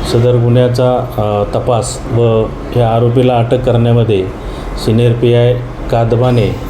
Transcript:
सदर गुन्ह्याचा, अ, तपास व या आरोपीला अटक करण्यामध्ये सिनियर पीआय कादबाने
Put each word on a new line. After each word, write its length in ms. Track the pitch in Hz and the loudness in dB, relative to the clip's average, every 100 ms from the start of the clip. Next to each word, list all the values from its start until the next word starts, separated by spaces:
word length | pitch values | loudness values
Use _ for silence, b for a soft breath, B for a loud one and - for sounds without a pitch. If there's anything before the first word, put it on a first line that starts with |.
| - | -2
सदर 240 | 117 123 120 | 0 2 2
गुन्ह्याचा, 600 | 120 120 123 120 127 127 120 123 | 2 2 2 2 0 0 -4 -4
अ, 400 | 104 104 101 110 | -2 0 -2 -2
तपास 420 | 120 117 - - - | 0 -2 -2 -8 -4
व 340 | 117 117 110 110 - - 123 | 0 2 2 -2 -6 -6 -2
या 120 | 117 | 0
आरोपीला 460 | 113 120 127 123 120 | 2 2 2 2 2
अटक 240 | 117 131 | 0 0
करण्यामध्ये 640 | 127 120 117 117 110 98 95 - B B B - | 0 2 2 2 2 0 -2 -6 B B B -6
सिनियर 280 | - 113 120 | 0 2 2
पीआय 480 | 117 123 120 120 123 - - - | 2 2 4 2 0 -4 -8 -4
कादबाने 680 | 117 117 113 127 120 98 - | 0 0 2 2 2 0 -4